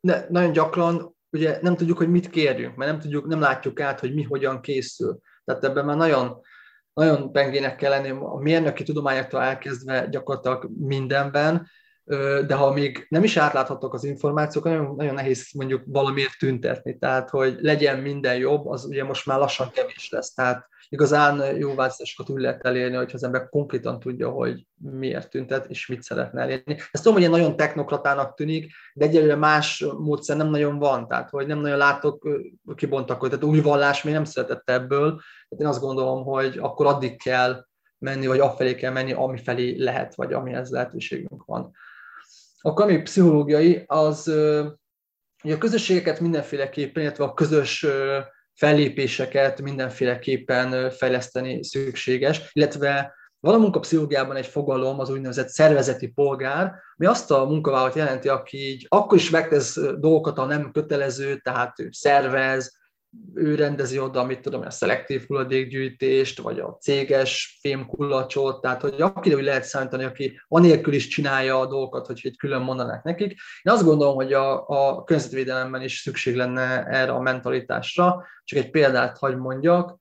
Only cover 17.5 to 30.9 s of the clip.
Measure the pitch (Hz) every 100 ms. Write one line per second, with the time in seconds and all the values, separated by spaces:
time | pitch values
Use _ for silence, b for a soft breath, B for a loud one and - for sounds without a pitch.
17.5 | 123 - 147 147 135 139 143 135 127 131
18.5 | 147 143 135 139 139 135 135 - 135 139
19.5 | - 127 - 127 - - 110 - - 127
20.5 | 123 - b b 143 143 147 147 143 135
21.5 | 147 143 135 131 - - - - 135 127
22.5 | 123 127 127 127 127 127 127 127 127 127
23.5 | 147 143 127 120 120 127 127 - 131 120
24.5 | 123 _ _ 143 135 131 - 139 135 131
25.5 | 135 - - - 123 - 117 123 127 127
26.5 | 131 139 147 B - 226 214 170 165 160
27.5 | - 147 151 139 143 139 139 135 - 151
28.5 | 160 156 B B - 151 160 151 143 151
29.5 | 151 147 - 151 143 151 147 - 147 156
30.5 | 151 147 143 143